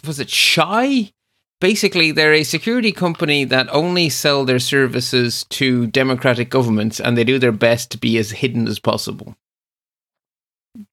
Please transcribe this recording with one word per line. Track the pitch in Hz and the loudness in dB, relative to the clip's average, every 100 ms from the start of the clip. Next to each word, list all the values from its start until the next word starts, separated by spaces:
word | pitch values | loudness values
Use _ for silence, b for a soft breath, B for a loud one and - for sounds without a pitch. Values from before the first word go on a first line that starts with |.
| 147 | -10
was | 143 | -8
it | 123 | -6
shy? | - - - 160 214 269 269 208 _ _ _ _ - | -2 0 2 2 0 0 0 -2 _ _ _ _ -2
Basically, | 185 214 196 180 160 | 0 2 0 2 2
they're | 151 156 | 4 4
a | 156 | 4
security | 151 165 - 247 220 | 2 -2 -2 0 0
company | 175 175 165 160 143 131 | 0 -2 -2 0 0 2
that | 131 123 | 0 0
only | 143 175 180 165 | 0 0 0 0
sell | - 151 143 131 | 0 0 0 2
their | 127 | 0
services | 123 143 131 120 123 127 120 - - | 2 0 0 -2 -2 0 0 -2 -8
to | - 131 123 117 | -2 0 0 0
democratic | 135 131 123 135 120 120 | 0 0 0 0 0 0
governments, | 135 120 107 110 - | 0 2 0 0 -2
and | 120 117 | 0 2
they | 113 | 2
do | 135 | 2
their | 123 | 2
best | 104 117 120 - | 2 2 2 -4
to | 120 | -4
be | 113 113 | -2 0
as | 107 | -2
hidden | 107 135 120 113 | -4 -4 -2 -4
as | 104 | -4
possible. | - 107 - 101 - - _ _ _ _ _ _ _ _ _ _ _ _ _ - 208 | -2 -4 -4 -10 -14 -20 _ _ _ _ _ _ _ _ _ _ _ _ _ -20 -12